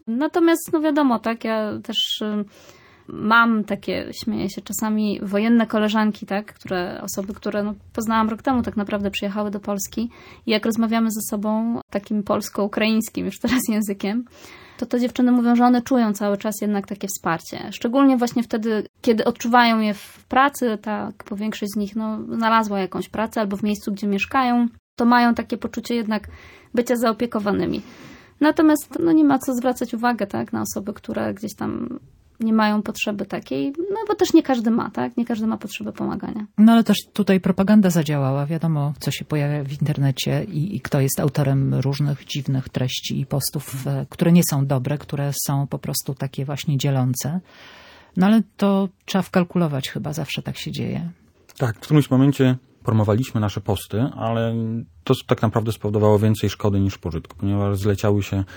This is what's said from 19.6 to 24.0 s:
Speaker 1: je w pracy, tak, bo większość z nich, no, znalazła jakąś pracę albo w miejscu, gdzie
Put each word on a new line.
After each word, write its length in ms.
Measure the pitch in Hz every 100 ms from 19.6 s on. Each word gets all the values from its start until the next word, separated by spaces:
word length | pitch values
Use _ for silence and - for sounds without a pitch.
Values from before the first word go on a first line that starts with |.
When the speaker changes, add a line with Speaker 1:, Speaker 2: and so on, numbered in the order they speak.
| 233 226
Speaker 1:
je 140 | 214
w 300 | 208 - - -
pracy, 500 | 254 277 - 247 214
tak, 420 | 214 208 208 - -
bo 60 | 202
większość 360 | 214 - 208
z 40 | 208
nich, 200 | 202 220
no, 220 | 220 220 226 233
znalazła 440 | 226 226 214 196
jakąś 280 | 185 - 185
pracę 320 | 208 226 240
albo 160 | 208 202
w 60 |
miejscu, 300 | 214 208 -
gdzie 140 | 196